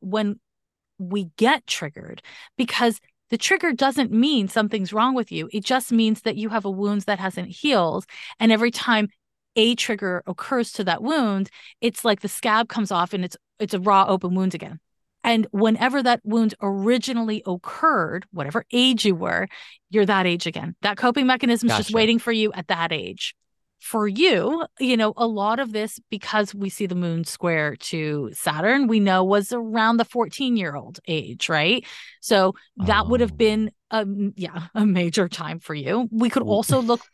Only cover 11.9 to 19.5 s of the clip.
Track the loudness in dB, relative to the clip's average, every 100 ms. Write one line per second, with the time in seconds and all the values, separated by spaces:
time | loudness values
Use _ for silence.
11.9 | 0 0 0 -2 -4 0 2 0 -2 0
12.9 | 0 0 -2 -6 -8 _ -8 -4 0 4
13.9 | 6 6 2 0 0 0 -2 -10 -16 _
14.9 | _ _ _ 0 2 2 2 2 4 0
15.9 | 2 2 0 0 0 0 -2 -4 -2 2
16.9 | 2 0 -2 -2 -4 -4 -6 -8 0 2
17.9 | 2 0 -6 -8 -10 -4 -4 -2 2 4
18.9 | 4 2 2 0 -2 -4